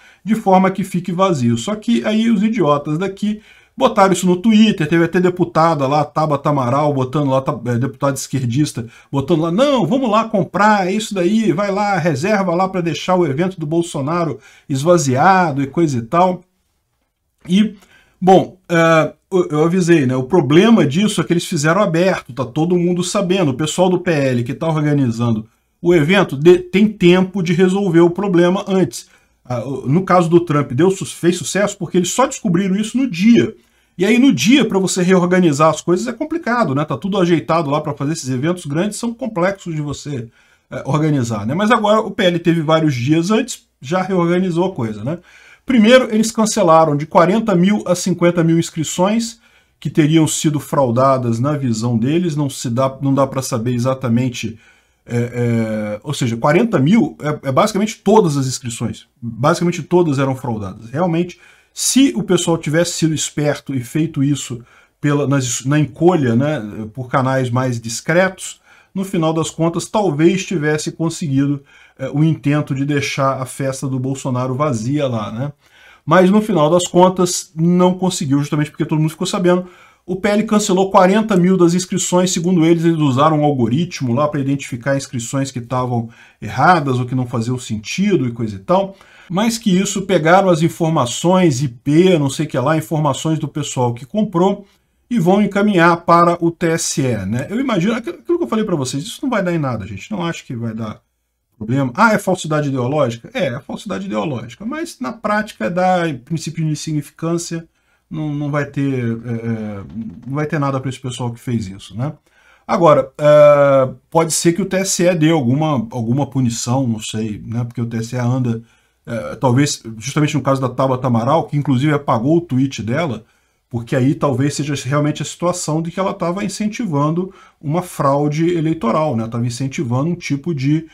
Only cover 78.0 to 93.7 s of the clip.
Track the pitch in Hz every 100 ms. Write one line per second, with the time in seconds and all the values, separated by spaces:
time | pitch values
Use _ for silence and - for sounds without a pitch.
78 | 185 - 147 139 143 151 147 - 151 156
79 | 156 - 185 - 180 180 180 - - _
80 | - 185 208 208 - 214 208 185 190 196
81 | 185 208 220 190 180 190 170 180 180 180
82 | - 180 185 185 170 185 160 165 165 165
83 | 147 127 151 151 147 139 113 135 180 -
84 | 127 120 147 147 135 139 - 127 139 139
85 | - 131 117 139 135 127 117 127 123 120
86 | 117 - - - 107 101 156 175 139 123
87 | 127 131 120 123 117 127 - 107 - -
88 | 208 180 127 117 110 98 - 185 - -
89 | - - - 180 233 226 220 180 196 202
90 | 190 180 160 180 196 160 165 - 160 160
91 | 117 - 170 185 180 127 143 120 - 151
92 | 185 175 139 - 151 143 127 156 156 156
93 | 151 127 160 156 143 156 135